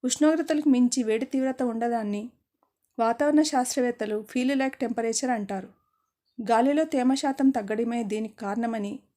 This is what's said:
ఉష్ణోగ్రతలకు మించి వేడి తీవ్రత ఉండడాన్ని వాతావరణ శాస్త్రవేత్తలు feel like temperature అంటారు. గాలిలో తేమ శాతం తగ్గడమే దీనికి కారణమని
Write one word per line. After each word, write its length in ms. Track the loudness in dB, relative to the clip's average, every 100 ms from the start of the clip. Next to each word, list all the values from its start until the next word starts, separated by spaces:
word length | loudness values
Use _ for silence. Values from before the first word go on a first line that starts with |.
ఉష్ణోగ్రతలకు 640 | -4 2 2 2 0 0 4
మించి 340 | 4 4 2
వేడి 220 | 0 -2
తీవ్రత 380 | -2 -2 -2 -2
ఉండడాన్ని 680 | -4 -2 -2 -2 -2 -6 -8 _ _ _ _ _ _ -2
వాతావరణ 440 | 0 2 2 4
శాస్త్రవేత్తలు 800 | 4 0 -2 0 0 -2 -4 -4 -4 -2
feel 220 | 0 0
like 280 | -2 -2 -6
temperature 440 | -2 -2 -2 -2
అంటారు. 380 | -2 -4 -8 -10 _ _ _ _ _ _ -12 0
గాలిలో 340 | 2 4 2
తేమ 300 | 0 0 2
శాతం 360 | 2 0 2 2
తగ్గడమే 520 | 2 -2 -2 -2 -2
దీనికి 340 | -4 -4 -6 -8
కారణమని 640 | -6 -4 -2 -4 -6 -8 _